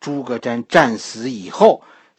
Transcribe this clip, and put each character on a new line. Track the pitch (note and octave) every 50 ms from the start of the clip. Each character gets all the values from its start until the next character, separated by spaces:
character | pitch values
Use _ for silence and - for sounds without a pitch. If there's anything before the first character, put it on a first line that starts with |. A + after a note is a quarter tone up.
诸 | - C#3+ D3 C#3+
葛 | C3 B2+ B2 A#2
瞻 | - B2 A#2 A#2+ A2+ -
战 | - F3 D3+ B2 A2+ G2+
死 | - - - A2+ A2+ C3
以 | B2+ G#2+ F#2 F#2
后， | - - G3+ - - - - - - _ _ _ _